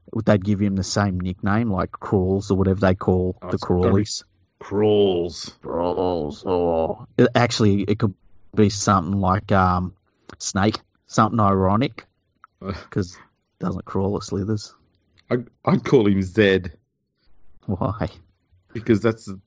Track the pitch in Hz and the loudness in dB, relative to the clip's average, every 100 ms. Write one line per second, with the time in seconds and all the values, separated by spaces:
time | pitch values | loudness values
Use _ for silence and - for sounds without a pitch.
0 | - 113 110 104 98 98 104 98 92 107 | -10 -4 2 2 2 0 0 -2 -2 -2
1 | 101 92 90 90 101 107 117 92 85 - | 0 -2 -4 -4 -2 -2 0 -2 -4 -8
2 | - 101 92 98 - 95 95 95 95 92 | -2 0 2 0 0 0 2 2 2 2
3 | - 92 92 - 90 95 - 90 92 98 | 0 0 -2 -6 -6 -6 -2 0 2 2
4 | 104 - - _ _ - - 101 107 104 | 0 -6 -14 _ _ -20 -8 -2 2 4
5 | 98 87 87 - - - - 78 87 90 | 4 2 -4 -8 -16 -16 -8 -4 -4 -2
6 | 92 87 73 71 - 90 87 82 80 - | -2 -2 -4 -8 -4 0 0 0 -2 -6
7 | - - 120 - 120 - 104 101 98 110 | -4 2 2 4 0 2 2 2 0 -2
8 | 107 - _ - - 107 104 107 - 95 | -2 -4 _ -20 -6 0 2 2 0 0
9 | 82 98 92 95 - 101 92 90 90 - | 0 -2 0 0 0 2 2 0 -4 -10
10 | _ _ - - - 98 107 - _ _ | _ _ -20 -14 -6 0 0 -2 _ _
11 | _ - 107 110 101 95 95 104 147 - | _ 2 2 2 2 4 2 2 -2 -6
12 | - _ _ _ _ _ 95 92 - 107 | -20 _ _ _ _ _ -12 -12 -8 -6
13 | 90 - - _ _ - - 90 - 98 | -6 -10 -20 _ _ -10 -8 -8 -6 -4
14 | 98 101 - 98 95 107 - _ _ _ | -4 -4 -6 -6 -4 -6 -8 _ _ _
15 | _ _ - 123 113 _ - 180 - 135 | _ _ -6 -6 -6 _ -2 0 4 4
16 | 104 98 92 107 101 95 87 - _ _ | 4 2 2 4 4 4 0 -12 _ _
17 | _ _ _ - - - - 90 - 101 | _ _ _ -20 -20 -14 -8 -4 -4 -4
18 | - - - _ _ _ _ 113 117 107 | -6 -8 -20 _ _ _ _ -4 2 2
19 | 110 110 104 95 | 2 -2 -6 -16